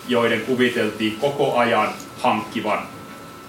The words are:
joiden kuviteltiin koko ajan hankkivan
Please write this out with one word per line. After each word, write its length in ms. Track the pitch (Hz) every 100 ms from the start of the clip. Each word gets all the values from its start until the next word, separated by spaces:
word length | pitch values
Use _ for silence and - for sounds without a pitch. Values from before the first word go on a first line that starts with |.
| -
joiden 320 | 117 117 110
kuviteltiin 760 | 117 120 123 117 107 101 107 107
koko 360 | 143 - 135 120
ajan 360 | 117 110 107 - - -
hankkivan 600 | 127 107 104 117 107 98 - - - - - -